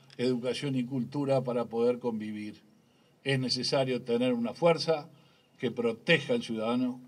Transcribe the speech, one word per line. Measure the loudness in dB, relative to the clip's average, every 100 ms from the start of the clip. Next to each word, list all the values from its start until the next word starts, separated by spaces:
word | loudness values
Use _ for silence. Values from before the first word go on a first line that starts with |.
| -20 -2
educación | 0 0 -2 -2 -2
y | -2
cultura | -2 -4 -4 -2 2 2
para | 2 -2 -2
poder | 2 2 2
convivir. | -2 -4 -6 -8 -10 -12 _ _ _ _ _ _
Es | -2 0
necesario | 0 -2 0 2 2 0
tener | 0 2 2
una | 2 -2
fuerza | 2 4 4 2 0 -2 -18 _ _ _ _
que | -4
proteja | 0 -2 0 2 2 4
al | -2
ciudadano, | -2 -4 -2 0 0 -4